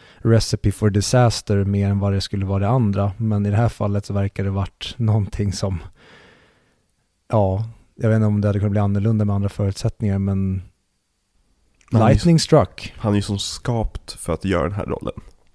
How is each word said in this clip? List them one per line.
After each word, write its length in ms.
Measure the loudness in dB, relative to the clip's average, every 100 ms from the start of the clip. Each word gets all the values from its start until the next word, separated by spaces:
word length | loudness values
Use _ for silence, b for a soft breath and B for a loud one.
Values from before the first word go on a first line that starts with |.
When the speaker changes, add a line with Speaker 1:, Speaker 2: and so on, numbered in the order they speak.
| B B
Speaker 1:
recipe 540 | 2 2 2 -2 -2
for 180 | 0 0
disaster 720 | 2 2 4 4 0 -2 0
mer 240 | 0 0 0
än 80 | 0
vad 140 | 0
det 80 | 0
skulle 260 | -2 -4 -2
vara 120 | 0
det 100 | 0
andra. 440 | 2 2 0 -2 -2
Men 300 | -2 0 2
i 40 |
det 60 | 2
här 120 | 0
fallet 380 | 0 -2 -2 -2
så 60 |
verkar 300 | -4 -2 -4
det 60 | -4
varit 440 | -4 -6 -10 -14 -4
någonting 560 | 0 0 -2 -4 -4
som, 260 | -2 -4 -6 -10 b b b b b b b b b b _ _ _ -2
ja, 360 | 0 2 -2 -6 -12 _
jag 140 | -4 0
vet 80 | 2
inte 100 | 2
om 140 | 2
det 80 | 0
hade 100 | 0
kunnat 120 | 0
bli 80 | 0
annorlunda 440 | 0 0 0 0
med 100 | 0 0
andra 120 | -2
förutsättningar, 720 | -2 -4 -2 -6 -2 -2 0
men 440 | 0 0 -2 -4 -8 _ _ _ _ _ _ _ _ _ _ _ _
Speaker 2:
Han 100 | 4
är 40 | 4
ju 40 |
Speaker 1:
lightning 240 | 6 6 4
struck. 560 | 6 4 4 -4 -16 -6
Speaker 2:
Han 140 | 0
är 40 | 0
ju 60 |
som 160 | 0 -4
skapt 760 | -6 -6 -4 -2 -4 -6 -14
för 200 | -10 -6
att 120 | -4
göra 180 | 0 0
den 100 | 0
här 140 | -4 -6
rollen. 280 | -6 -6 -10 -18 -20 _